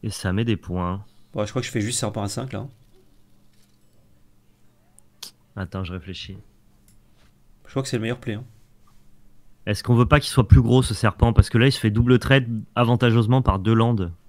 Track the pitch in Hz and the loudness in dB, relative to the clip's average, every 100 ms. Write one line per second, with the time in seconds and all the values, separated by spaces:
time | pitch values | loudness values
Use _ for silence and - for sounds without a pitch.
0 | 110 - 95 92 117 104 - 90 90 95 | -10 -8 -4 -2 -2 -4 -4 -6 -6 -6
1 | 101 _ _ - 104 - 123 120 104 120 | -12 _ _ -8 -6 -6 -6 -6 -6 -6
2 | 107 107 101 - 131 101 - - _ _ | -8 -8 -8 -8 -10 -12 -14 -18 _ _
3 | _ _ _ _ _ _ _ _ _ _ | _ _ _ _ _ _ _ _ _ _
4 | _ _ _ _ _ _ _ _ _ _ | _ _ _ _ _ _ _ _ _ _
5 | _ _ - _ _ - 92 95 90 90 | _ _ -20 _ _ -14 -10 -10 -10 -12
6 | 87 90 - 95 - _ _ _ _ _ | -14 -16 -16 -18 -20 _ _ _ _ _
7 | _ _ _ _ _ _ - - 131 123 | _ _ _ _ _ _ -10 -8 -6 -6
8 | 113 120 - 107 131 - _ _ _ - | -6 -8 -8 -10 -12 -20 _ _ _ -20
9 | - - - - - - - 104 - 120 | -20 -20 -20 -20 -20 -18 -6 -6 0 2
10 | 120 147 - - 110 139 117 123 131 110 | 4 2 2 -2 6 6 8 2 2 0
11 | 113 - 117 113 - 113 127 135 110 107 | -2 2 2 4 2 4 2 2 -2 0
12 | 120 123 - 135 120 113 - - 120 120 | 4 2 4 2 2 -8 -6 -2 0 2
13 | 123 113 107 131 127 95 95 113 117 117 | 2 2 2 2 2 0 2 2 2 0
14 | 87 85 | -4 -8